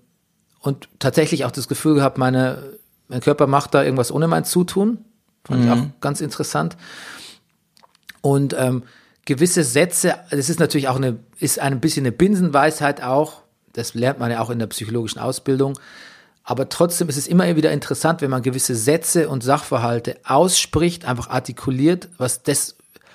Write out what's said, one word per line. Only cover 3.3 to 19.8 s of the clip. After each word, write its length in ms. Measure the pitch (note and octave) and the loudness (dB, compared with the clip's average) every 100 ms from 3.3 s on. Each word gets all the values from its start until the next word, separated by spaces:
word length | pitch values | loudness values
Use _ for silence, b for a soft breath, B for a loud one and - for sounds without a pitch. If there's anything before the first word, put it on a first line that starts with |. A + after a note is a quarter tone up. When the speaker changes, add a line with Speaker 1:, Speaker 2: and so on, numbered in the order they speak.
| C#3+ C#3+ | 4 4
Speaker 1:
macht 260 | C#3 - | 2 2
da 100 | C#3 | 2
irgendwas 280 | C#3+ C3 A#2+ | 4 2 0
ohne 140 | C#3+ E3 | 0 2
mein 180 | E3 E3 | 0 0
Zutun. 540 | F3+ F3 F#3+ G#3 A#3 - _ _ _ | 0 0 2 0 0 -8 _ _ _
Fand 160 | - B2+ | -4 2
ich 60 | A#2+ | 4
Speaker 2:
Mhm. 60 | |
Speaker 1:
auch 260 | A#2 C#3+ - | 4 0 -4
ganz 220 | C#3+ C#3+ | -6 -4
interessant. 560 | D3+ - D3 D3 E3 - B B B B B B _ _ _ _ _ _ _ - | -6 -6 -4 -2 -2 -6 B B B B B B _ _ _ _ _ _ _ -4
Und, 340 | C#3+ C#3 C#3 - | 2 2 2 0
ähm, 260 | B2+ B2+ A#2+ b b b - | 0 -2 -6 b b b -4
gewisse 380 | C3 F3 F3 | 0 2 2
Sätze, 520 | C#3 B2+ F#3 - F3+ - - | 2 2 2 2 0 -2 -4
das 180 | C#3+ C3 | -4 -2
ist 100 | E3 | 0
natürlich 280 | D#3 D3+ C3+ | 2 2 0
auch 80 | B2+ | 0
eine, 240 | C3 A2 - - | 0 -2 -10 -6
ist 200 | D#3 - | -4 -2
ein 200 | C#3 C3+ | -2 0
bisschen 240 | D#3+ D3 | 0 0
eine 80 | C3 | -2
Binsenweisheit 920 | A2+ F#3 G3+ F3+ C#3+ D#3 D3+ C#3+ C#3+ | 2 2 4 2 4 2 2 -2 -2
auch. 400 | B2 C3+ D#3 - _ _ _ | 0 0 0 -4 _ _ _
Das 200 | - A2+ | -10 -8
lernt 240 | A#2 B2 C3+ | -2 0 0
man 120 | A#2+ | -2
ja 80 | A#2 | -2
auch 100 | A2+ | -4
in 80 | A#2 | -4
der 80 | A2 | -6
psychologischen 520 | - A2 A#2 A2 - | -6 -6 -4 -4 -6
Ausbildung. 580 | A#2 C3 - C3+ C#3 C#3 B B B B B B | -6 -6 -2 0 0 -4 B B B B B B
Aber 240 | - A#2+ C3 | -8 -4 -4
trotzdem 400 | - F3 E3+ E3+ | 0 0 0 -2
ist 80 | C#3 | -4
es 100 | - | 0
immer 280 | F3 F3 D#3+ | 2 4 2
wieder 160 | D#3 | 2
interessant, 500 | D3 - C3 D#3+ E3+ | 0 -4 -2 0 0
wenn 80 | C#3 | 0
man 100 | B2+ | -2
gewisse 340 | B2 B2+ - A#2+ | -2 -2 -2 -2
Sätze 540 | A2+ D#3+ - F3 D3+ | 0 0 2 0 0
und 140 | C3 | -2
Sachverhalte 760 | A#2 D3 - B2+ | 0 0 0 -2